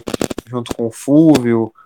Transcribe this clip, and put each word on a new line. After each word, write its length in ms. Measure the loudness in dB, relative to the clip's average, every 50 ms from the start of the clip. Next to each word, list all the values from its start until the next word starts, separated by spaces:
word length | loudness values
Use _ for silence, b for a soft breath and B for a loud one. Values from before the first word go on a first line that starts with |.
| -8 -8 -8 -6 -6 -8 -8 -12 -14 -12
junto 260 | -10 -10 -10 -10 -8
com 120 | -8 -8 -8
o 40 |
Fúvio, 840 | -8 -8 -2 2 4 6 6 6 4 4 2 0 0 0 -2 -4 b b b